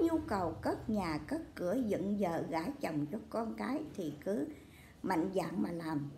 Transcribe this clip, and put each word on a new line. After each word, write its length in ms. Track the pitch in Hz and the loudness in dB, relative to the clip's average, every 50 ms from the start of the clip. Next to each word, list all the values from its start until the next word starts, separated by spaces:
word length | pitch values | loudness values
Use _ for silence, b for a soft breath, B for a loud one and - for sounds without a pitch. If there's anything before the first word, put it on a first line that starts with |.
nhu 160 | 370 330 330 320 311 - | 4 4 4 2 2 2
cầu 240 | 226 196 180 165 - - | 2 2 2 0 0 0
cất 280 | - 277 370 - - - | 0 0 0 0 0 0
nhà, 280 | 220 208 185 165 156 151 151 - | 2 2 2 2 0 -2 -2 -2
cất 280 | 269 320 - - - | -2 -4 -4 -6 -6
cửa, 220 | - 175 175 196 262 254 214 | -2 0 0 2 2 2 2
dựng 300 | 190 - 175 196 208 202 | 2 2 2 2 2 2
vợ, 240 | 202 175 165 160 - 180 | 2 2 2 2 0 0
gả 140 | 165 165 165 254 294 - | 0 0 0 -2 -2 -2
chồng 240 | - 180 160 147 143 147 | -2 -2 0 0 0 0
cho 80 | 196 226 - - | -2 -4 -6 -4
con 260 | - 214 233 220 220 - | -2 -2 -2 -2 -2 -2
cái 240 | 208 220 262 320 311 294 - | -2 -2 -2 -2 -2 -4 -6
thì 180 | - 165 156 143 - - | -4 -4 -4 -4 -4 -2
cứ 220 | 185 202 247 302 311 B B B B B B B B B B - | 0 0 0 0 -2 B B B B B B B B B B 0
mạnh 280 | 247 190 160 170 190 185 | 2 4 4 4 4 2
dạn 260 | 185 170 165 170 196 214 | 2 0 2 2 0 0
mà 80 | 185 | 0
làm, 400 | 175 165 165 160 160 143 143 143 - | 0 -2 -2 0 0 0 0 -2 -6